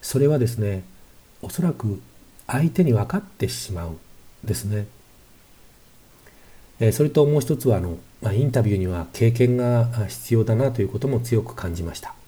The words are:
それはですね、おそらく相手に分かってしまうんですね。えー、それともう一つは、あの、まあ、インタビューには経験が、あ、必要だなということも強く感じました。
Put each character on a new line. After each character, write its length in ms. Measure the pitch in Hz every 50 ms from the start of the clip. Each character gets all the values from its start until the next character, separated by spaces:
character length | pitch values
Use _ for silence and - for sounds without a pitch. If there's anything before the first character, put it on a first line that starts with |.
| -
そ 160 | - - 131
れ 100 | 139 143
は 100 | 151 143
で 80 | 123
す 120 | 117 120 -
ね、 240 | 107 101 101 95 92 - - - - - - - - _ _ _ -
お 80 | -
そ 120 | - - 165
ら 100 | 175 151
く 280 | - - 107 98 92 - - - - - - - - -
相 240 | - 117 135 151 165
手 140 | - - 180
に 80 | 156 120
分 140 | - -
か 120 | 120 - 196
っ 40 | -
て 260 | - - - - -
し 240 | - - - - 98
ま 140 | 87 85
う 40 | 82
ん 80 | 82 - - - - - - - - - -
で 100 | 107 107
す 100 | - -
ね。 220 | 101 104 104 101 101 - - - _ - - - - - - - _ - - - - - - - - - - - - - _ - - - - - - - - - - - -
え 80 | 113 110
ー、 20 | 104
そ 100 | - 151
れ 80 | 151
と 140 | - 156 147
も 120 | 143 147 151
う 20 |
一 160 | - - 156
つ 120 | - - 131
は、 100 | 110 92
あ 20 |
の、 180 | 87 87 82 80 - - _ - -
ま 80 | 110
あ、 20 | 98
イ 100 | 107 127
ン 100 | 120 120
タ 100 | 131 113
ビ 100 | 104 101
ュ 20 |
ー 20 | 95
に 80 | 92
は 200 | 92 90 87 82 76 -
経 180 | - 117 117
験 260 | 113 - 123 123 123
が、 320 | 123 123 120 120 120 117 120 -
あ、 140 | 117 107
必 280 | 95 - - - - 117
要 100 | 113 110
だ 100 | 110 110
な 160 | 110 110 110
と 120 | 113 - 101
い 40 |
う 20 | 95
こ 100 | - -
と 100 | - 139
も 120 | 135 131
強 220 | 120 - 120 110 98
く 120 | - -
感 200 | - - 90 85
じ 80 | 87 87
ま 120 | 82 80
し 60 | -
た。 140 | - - - - -